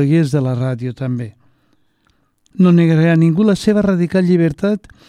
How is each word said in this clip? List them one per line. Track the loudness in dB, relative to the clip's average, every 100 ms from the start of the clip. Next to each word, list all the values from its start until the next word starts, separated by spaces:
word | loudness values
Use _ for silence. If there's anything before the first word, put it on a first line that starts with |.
oients | 0 0 0
de | -2
la | -2 -4
ràdio | -4 -6 -10 -8
també. | -8 -8 -10 _ _ _ _ _ _ _ _ _ _ _ _ 0
No | 4
negaré | 4 4 2 2
a | 2
ningú | 2 2
la | 0
seva | 0 0 0
radical | 0 -2 -2 -2
llibertat | 0 2 0 -2 -4 -4 -10 _